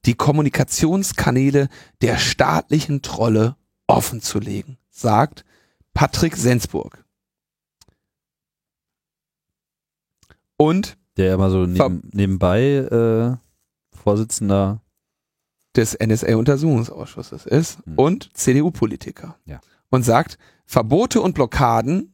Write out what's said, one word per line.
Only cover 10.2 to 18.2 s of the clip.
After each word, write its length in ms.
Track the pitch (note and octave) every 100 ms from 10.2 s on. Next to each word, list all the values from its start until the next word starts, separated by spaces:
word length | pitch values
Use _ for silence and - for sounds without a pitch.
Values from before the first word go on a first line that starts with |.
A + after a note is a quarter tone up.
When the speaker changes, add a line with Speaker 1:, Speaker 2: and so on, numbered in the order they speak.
| _ _ _ -
Speaker 1:
Und 400 | D3+ F3+ - - _ -
Speaker 2:
Der 160 | F#2
immer 160 | F#2+ F#2+
so 160 | F#2 F2+
Speaker 1:
Ver- 220 | F2+ -
Speaker 2:
neben-, 200 | F2+ -
nebenbei, 480 | G2+ G2 F#2+ F#2 G2
äh, 760 | C3+ C#3 C3 A#2 A#2 A2+ A#2 B2 _ _ _ _ _ -
Vorsitzender 840 | - G#2 A2 - G#2 G2 F#2+ A2 _ _ _ _ _ _ _ _ _ -
Speaker 1:
des 180 | A2 -
N-S-A-Untersuchungsausschusses 1500 | A2 A2 - A2+ B2 C#3 D#3+ B2 A#2 - - - - - -
ist 340 | D3 E3 - -
Speaker 2:
Hm. 80 | D#2
Speaker 1:
und 320 | C#3+ A3